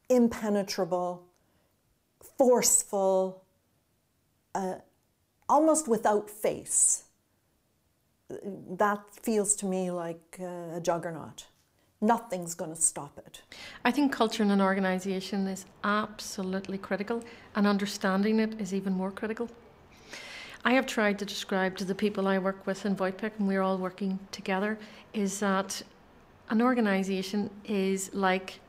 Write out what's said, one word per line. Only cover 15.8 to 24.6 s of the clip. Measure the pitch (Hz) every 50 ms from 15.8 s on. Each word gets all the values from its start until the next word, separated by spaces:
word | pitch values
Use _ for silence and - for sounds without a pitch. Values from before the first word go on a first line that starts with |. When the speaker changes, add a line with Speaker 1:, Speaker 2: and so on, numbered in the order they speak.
| -
Speaker 2:
absolutely | 202 208 214 220 214 214 - - - - - 190 185 185 196 196 - 190 190
critical, | - - 196 190 202 208 233 233 240 - - - - - -
and | 214 202
understanding | 202 202 196 202 202 - - - 190 190 196 202 220 220 220
it | 220 220 220 220
is | 208 175 196
even | 196 190 196 190
more | 185 185 196
critical. | 196 - 240 214 226 233 233 226 - - - - - - - - - - - - - - - - - - - - - - -
I | 226 247
have | 262 254
tried | 262 - 233 214 208 202 202
to | 202
describe | 196 - - - - 202 190 190 190 185 -
to | 196
the | 180 196
people | 196 214 208 202 190 196 196
I | 190 190
work | 180 190 190 196 -
with | 190 190 - -
in | 208 190
Voitpick, | 180 190 185 190 - 226 220 220 214
and | 202 196
we're | 196 190 190
all | 190 190 185
working | 185 185 185 - 202 190 190 190 - -
together, | - - - 208 190 190